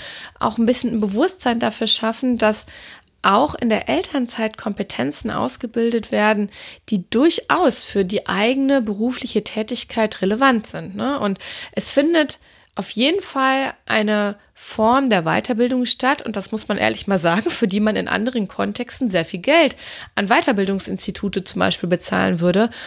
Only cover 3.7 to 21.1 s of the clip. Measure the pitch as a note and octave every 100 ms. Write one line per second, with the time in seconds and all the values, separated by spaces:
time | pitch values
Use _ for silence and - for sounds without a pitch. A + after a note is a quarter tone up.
3.7 | G#3+ - C#4+ - C#4 A#3+ - A3 - G#3+
4.7 | G3+ G3+ - C4 - G#3+ - C4 - A3+
5.7 | A#3 A#3 A3+ G#3+ G#3+ G#3+ G#3+ G3+ - -
6.7 | - - G#3 - A3 E4 - - E4 F4
7.7 | - - G3+ F#3 G#3 - G3+ A3+ C4+ C4+
8.7 | C#4 A3 G3+ A#3+ B3 A#3+ G#3+ G#3 G#3+ A3
9.7 | A#3+ - - G#3+ - F#3+ A3 C4+ A3+ -
10.7 | D#3+ E3 G3 A#3+ C#4+ G#3 F#3+ - - -
11.7 | - - C#4 D4+ E4+ D4 - _ - _
12.7 | - G3 G#3 C4+ F#4+ - C4+ C4 C4+ C4+
13.7 | - - A3 G#3+ G#3 G#3 G3+ _ - -
14.7 | - A3 C4 C4+ F#3+ D#3+ F3+ - A3 B3
15.7 | B3+ B3 - B3+ D4 - G#3 - A3 -
16.7 | G3+ - G#3+ - F#3+ E3+ F3+ E4+ - A3
17.7 | G3+ G#3+ G3 - F#3 A#3 B3 F#3+ - G3
18.7 | G#3 B3 - B3 F#3 F3+ F3+ G#3+ E4 D4
19.7 | - - - - - G3+ B3+ - G3+ G3
20.7 | G3 - F#3+ -